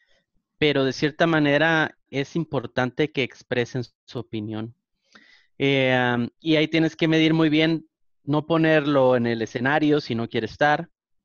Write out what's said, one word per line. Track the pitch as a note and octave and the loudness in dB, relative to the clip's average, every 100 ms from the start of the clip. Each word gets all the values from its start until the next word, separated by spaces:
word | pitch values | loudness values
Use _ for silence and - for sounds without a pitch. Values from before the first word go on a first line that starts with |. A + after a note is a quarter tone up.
| _ _ _ _ _ _ | _ _ _ _ _ _
pero | D3+ C#3 | 0 2
de | C3+ | 0
cierta | B2 D#3 - E3 | -2 -4 0 0
manera | D#3 D3 C#3+ D#3+ D#3+ D#3 - _ | 2 2 2 2 2 -2 -6 _
es | C3+ C#3 F3 | -8 -6 -6
importante | D#3 C#3 A#2 - B2+ - D3+ | -6 -6 -6 -4 -4 -2 -4
que | - | -2
expresen | A#2+ - - B2 A#2+ C3 A#2+ _ | -6 -8 -6 -4 -4 -6 -10 _
su | - B2+ | -16 -14
opinión. | - A2 G#2+ G#2+ A2+ A#2 _ _ _ - _ _ _ - | -10 -10 -8 -8 -10 -14 _ _ _ -20 _ _ _ -4
Eh, | C#3 C#3 C3 | -2 0 2
am, | B2+ B2 A#2+ A#2+ - | 2 0 0 -4 -6
y | D#3+ D#3 | -2 0
ahí | D#3 | 0
tienes | D#3+ D#3+ | 0 0
que | - D#3+ | 0 0
medir | D#3+ D#3+ | 2 2
muy | D#3+ D#3+ | 2 2
bien, | D3+ D#3+ D#3+ - _ _ _ | 2 2 -2 -6 _ _ _
no | - D3+ | -4 -4
ponerlo | D3 E3 D#3+ D#3 C#3+ C#3+ B2+ B2+ | 0 0 4 2 2 2 4 2
en | A#2+ | 0
el | A2+ | -2
escenario | A2 C3 B2+ D#3 D3+ D3 | -4 -4 -2 0 2 0
si | - | 0
no | A2+ A#2 | -6 -4
quiere | A#2+ A2 | -6 -6
estar, | - D3+ D3+ E3+ _ _ _ | -2 0 0 -4 _ _ _